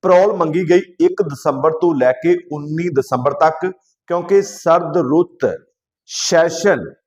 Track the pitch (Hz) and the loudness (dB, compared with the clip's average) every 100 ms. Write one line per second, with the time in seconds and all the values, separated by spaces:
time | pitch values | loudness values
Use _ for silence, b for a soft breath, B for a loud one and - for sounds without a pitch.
0 | 190 180 196 196 160 156 175 180 196 _ | 6 4 4 0 -2 -2 2 0 0 _
1 | 339 370 175 143 160 135 151 160 175 147 | 0 0 -6 -4 -4 0 -2 0 -2 0
2 | 127 127 165 175 175 147 147 156 175 135 | 0 0 0 0 -2 -10 -8 -6 -2 -2
3 | 127 127 127 143 160 156 185 - _ _ | -2 -2 -2 2 0 0 -8 -8 _ _
4 | _ 175 175 196 196 - 175 165 170 160 | _ -6 2 0 0 -4 2 2 2 -2
5 | 135 156 175 _ 120 85 _ _ _ _ | 0 0 0 _ -4 -4 _ _ _ _
6 | _ - - 170 165 165 202 156 90 - | _ -8 0 2 2 0 0 0 -4 -16